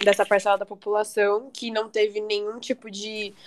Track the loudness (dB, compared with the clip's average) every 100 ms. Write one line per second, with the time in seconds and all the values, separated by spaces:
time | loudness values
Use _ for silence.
0 | 6 4 4 4 4 0 0 -8 -2 0
1 | 0 2 2 2 -4 -10 -6 -4 -2 0
2 | 0 0 -2 -2 -4 -6 -6 -6 -8 -10
3 | -8 -8 -8 -12